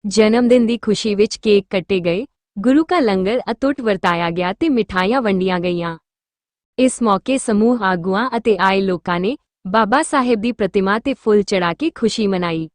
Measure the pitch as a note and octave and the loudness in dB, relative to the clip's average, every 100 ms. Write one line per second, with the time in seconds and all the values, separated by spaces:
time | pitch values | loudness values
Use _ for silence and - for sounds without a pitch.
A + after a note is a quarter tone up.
0 | G#3 G3 G#3+ A#3 A#3+ B3 A3+ A#3 - G3 | -2 2 4 4 4 4 4 -2 -2 -2
1 | A3 G3+ A3 - A3 G3+ F#3+ G3 E3+ F#3+ | -2 0 0 0 2 2 2 -6 -2 -2
2 | F3 F3+ C#4 _ _ G3+ A3 C#4 D#4+ F4+ | 0 -2 -6 _ _ -2 2 2 2 0
3 | A#3 F#3+ F#3 B3 - A3+ C4+ C#4 A3+ F#3+ | 2 0 0 -2 -4 -2 -2 -2 -2 0
4 | F#3 E3+ E3+ E3+ F3+ G3 E4 B3 G3+ F#3 | 0 0 -2 -2 -4 -2 0 0 0 -2
5 | F#3 C4 A3+ F#3+ F#3 F3+ F3+ F3 E3+ E3 | 0 0 0 0 0 -2 -2 -4 -6 -10
6 | _ _ _ _ _ _ _ - B3+ - | _ _ _ _ _ _ _ 0 0 2
7 | A#3 F#3+ - C4 - G#3 A3+ B3 F#3+ F#3 | 0 0 0 -2 0 2 2 2 0 -2
8 | F3 F#3+ B3+ A#3 A3+ F#3+ F#3+ G3 F#3+ F3 | -2 -2 -2 -2 0 2 2 2 0 -2
9 | - F3 F#3+ C#4+ _ _ F#3+ A3 G#3 C4+ | -2 -2 -2 -6 _ _ -4 -2 2 0
10 | D#4+ D4 B3 A3+ A#3 A#3+ G3 G3+ F#3+ A3 | 0 -2 0 0 -2 -2 -2 0 0 -2
11 | C#4 B3+ A3+ G#3 G3 F#3+ F3 E3+ D#4+ - | -2 -4 2 2 2 -2 -2 -2 -6 -2
12 | A3+ - G3+ F#3 F3 D#3+ D#3+ | -4 0 -2 -2 -4 -6 -8